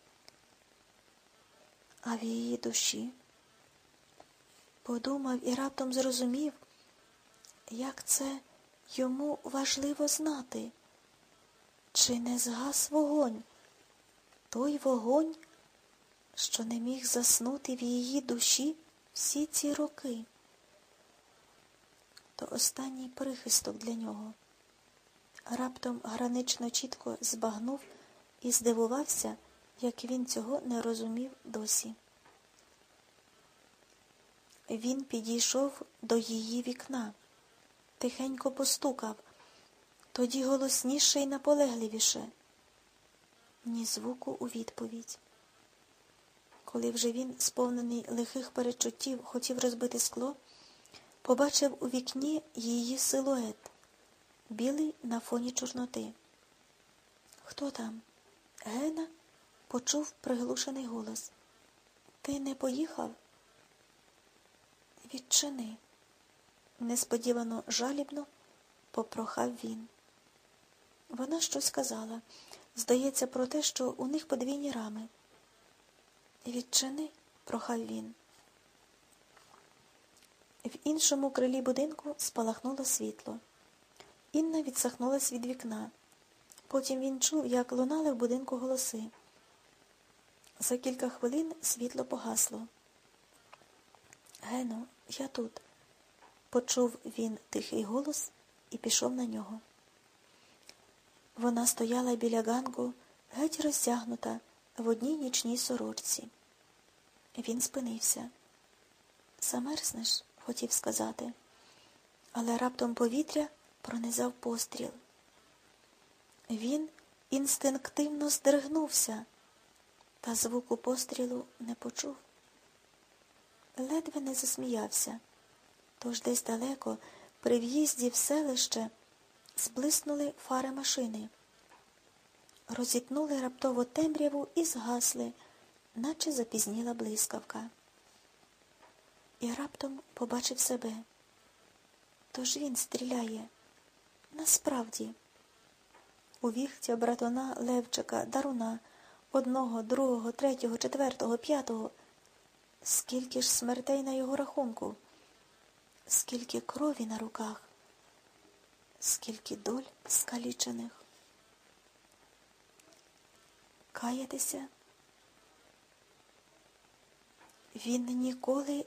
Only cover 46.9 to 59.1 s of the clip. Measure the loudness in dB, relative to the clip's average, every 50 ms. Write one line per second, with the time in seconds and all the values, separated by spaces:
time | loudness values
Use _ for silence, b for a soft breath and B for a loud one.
46.9 | 2 2 2 2 2 0 -4 -4 -2 0 0 0 2 2 2 2 2 0 -2 -2
47.9 | -2 -4 -4 -4 -2 -2 -2 -2 -2 -6 -6 -4 -2 0 0 0 2 0 0 0
48.9 | -2 -4 -4 -4 -4 -4 -6 -6 -6 -4 -2 -2 0 2 2 2 2 2 -2 -2
49.9 | 2 2 0 0 0 -2 -4 -4 -6 -8 B B B B B B B B B B
50.9 | B B B B B B 2 4 6 6 6 4 6 4 4 4 2 0 -4 -2
51.9 | -2 -2 -2 -2 -4 -2 0 0 0 -2 -4 -6 -10 -6 -2 0 0 0 0 0
52.9 | 0 2 2 2 4 2 4 2 2 2 0 -4 -6 -8 -14 -20 -20 -20 -20 -20
53.9 | _ -20 -20 -20 -20 _ _ _ -20 _ _ -10 -4 0 0 0 2 2 0 0
54.9 | -2 -4 -6 -4 -4 -4 -2 -2 -2 -2 0 -2 -4 -4 -4 -4 -4 -6 -6 -4
55.9 | -4 -6 -6 -8 -10 -16 _ -20 _ _ _ _ _ _ _ _ _ _ _ _
56.9 | -20 _ _ _ _ _ _ -20 -20 -20 -18 -14 -8 -6 -4 -4 -4 -4 -6 -6
57.9 | -8 -10 -14 _ -20 -20 _ -20 -20 _ _ _ -18 -12 -8 -4 -2 0 0 0
58.9 | 0 -2 -4 -6